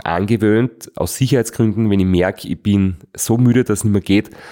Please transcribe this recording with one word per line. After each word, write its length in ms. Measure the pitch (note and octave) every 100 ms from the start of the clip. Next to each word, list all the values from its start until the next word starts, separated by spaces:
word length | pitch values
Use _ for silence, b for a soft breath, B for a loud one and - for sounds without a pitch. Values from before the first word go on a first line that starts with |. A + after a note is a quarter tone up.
| -
angewöhnt, 840 | E2+ G2+ A2+ G#2 A2 B2+ - - -
aus 200 | F2+ -
Sicherheitsgründen, 760 | C3 C3+ A2+ - A2+ G#2+ A2
wenn 100 | G2
ich 60 | F#2
merk, 400 | F2+ F#2 - -
ich 160 | E2+
bin 360 | G#2 G2+ F#2+ F2 - -
so 220 | - A#2
müde, 280 | B2 B2 B2
dass 140 | G#2
es 40 |
nicht 80 | G#2+
mehr 100 | G2+
geht, 280 | - G2+ - B B